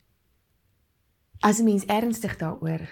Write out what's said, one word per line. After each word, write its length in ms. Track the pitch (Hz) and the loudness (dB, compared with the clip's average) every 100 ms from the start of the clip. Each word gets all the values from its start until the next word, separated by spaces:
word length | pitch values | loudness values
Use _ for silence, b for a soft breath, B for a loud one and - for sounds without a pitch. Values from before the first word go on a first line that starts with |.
| _ _ _ _ _ _ _ _ _ _ _ _ _ - | _ _ _ _ _ _ _ _ _ _ _ _ _ 0
as 180 | 208 208 | 2 4
'n 60 | 226 | 4
mens 200 | 202 196 | 2 2
ernstig 520 | 208 233 226 196 - | 0 0 -2 -6 -6
daaroor 500 | 165 - 160 160 160 | -6 -4 -4 -4 -8